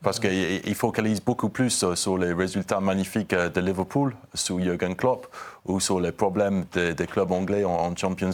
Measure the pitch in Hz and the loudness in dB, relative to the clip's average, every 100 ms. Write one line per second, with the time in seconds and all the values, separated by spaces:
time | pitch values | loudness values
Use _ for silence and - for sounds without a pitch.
0 | 104 95 107 95 87 95 - 104 117 110 | -2 0 2 2 2 0 -2 0 0 0
1 | 110 104 - 123 107 - 123 - 92 87 | 0 0 0 0 0 0 0 2 0 0
2 | - 95 90 85 92 95 92 101 98 95 | 0 0 0 0 0 -2 0 0 2 0
3 | 95 110 101 92 87 92 90 92 180 143 | 0 -2 0 2 2 0 0 0 0 0
4 | 139 113 - - - 92 92 87 92 92 | 0 -2 -12 -6 -4 0 0 0 -2 0
5 | 127 127 - - - - - 95 - 95 | 0 0 -4 -16 -16 -12 -4 -2 0 0
6 | 87 - 101 92 101 98 87 92 87 82 | 0 0 0 2 2 2 0 0 0 0
7 | 87 - 90 90 92 101 98 85 85 87 | -2 0 0 0 0 0 0 0 -2 -2
8 | 95 92 92 | -2 0 -2